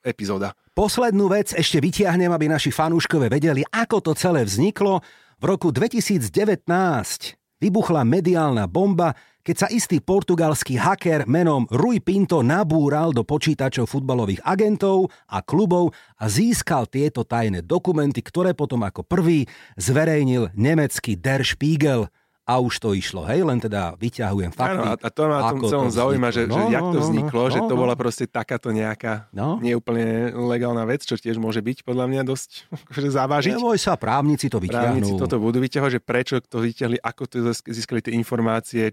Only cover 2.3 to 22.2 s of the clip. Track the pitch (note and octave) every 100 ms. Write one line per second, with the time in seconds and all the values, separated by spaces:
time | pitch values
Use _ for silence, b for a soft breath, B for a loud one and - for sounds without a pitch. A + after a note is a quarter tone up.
2.3 | E3+ D3+ D#3 D3+ - D#3+ E3+ - D#3+ A#2
3.3 | D#3 D#3+ C3+ - A3+ A#3 G#3+ E3 D3 F#3
4.3 | E3 G#2+ G2+ F#3 - G3+ F#3+ B B B
5.3 | B C#3 F#3+ F3 B2 A#3 A#3+ - F#3+ G#2+
6.3 | - G#3+ F#3 - A#3 G#3 C3+ G2 - -
7.3 | - _ _ G3 G3+ F3+ D#3+ A#2 E3+ E3+
8.3 | F3 D#3 A#2+ F#2+ F#2 G3+ F3 E3 - b
9.3 | b - - G3 A3+ - E3 - G3 F#3+
10.3 | E3+ D#3+ D3 - B2+ F3 F#3+ F3+ D#3 G#2+
11.3 | D#3 F3 C#3+ A2+ A#2+ A3 A3+ - G3 F#3+
12.3 | E3 A#2+ E3+ F3+ D#3+ C#3+ D3+ E3 C#3 -
13.3 | D3 D#3+ D3 C3+ C3+ A#2 C#3+ C3+ B2 G#2
14.3 | G2 - F#3+ G#3+ G#3+ G3 F#3+ F#3 b b
15.3 | F#2+ - D#3 G#3 F3 F3 B B _ A2
16.3 | G#2 A3+ A3 - D3 A2+ C3+ D3 B2+ -
17.3 | A#2 A2 F#2 E2 F3+ F3+ D#3 C#3+ B2 -
18.3 | E3 F#3 E3+ D3 A#2+ G2+ - - F3+ E3
19.3 | D#3+ B2 B B - F2 C3+ D#3+ D3+ C3+
20.3 | B2+ G#2+ G2+ B2 D#3+ C#3+ - - F#2 C3
21.3 | C3+ C3+ - C#3+ D#3+ D3+ B2 G2+ _